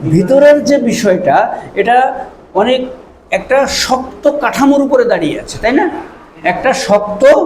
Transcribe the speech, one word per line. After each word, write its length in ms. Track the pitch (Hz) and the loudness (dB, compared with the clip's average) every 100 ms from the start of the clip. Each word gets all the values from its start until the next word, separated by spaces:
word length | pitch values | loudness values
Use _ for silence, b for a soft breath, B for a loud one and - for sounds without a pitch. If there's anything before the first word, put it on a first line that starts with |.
| - | -2
ভিতরের 540 | 160 185 269 294 294 | 0 2 4 6 4
যে 140 | - 285 | 2 0
বিষয়টা, 800 | 233 - 202 180 131 156 220 B B | 0 -2 0 0 2 2 0 B B
এটা 500 | - 202 247 262 - - - - | -4 0 2 0 -4 -12 -18 -6
অনেক 320 | 185 226 254 254 - - - - | -2 0 0 -4 -12 -20 -18 -8
একটা 360 | 190 - 262 269 | -6 0 0 0
শক্ত 640 | - - 254 254 - 294 | -4 -2 -4 -4 -4 -2
কাঠামোর 520 | 294 240 - 277 277 | -2 -4 0 2 2
উপরে 220 | 277 247 | 2 0
দাঁড়িয়ে 360 | 233 180 156 - | 0 0 -2 -6
আছে, 180 | - - | -10 -6
তাই 100 | 220 | -2
না? 180 | 277 359 - - - - - | 0 -2 -6 -14 -20 -20 -8
একটা 280 | 165 180 254 | -6 -2 -2
শক্ত 600 | - - 202 208 - 262 330 | -2 0 -2 -2 2 4 4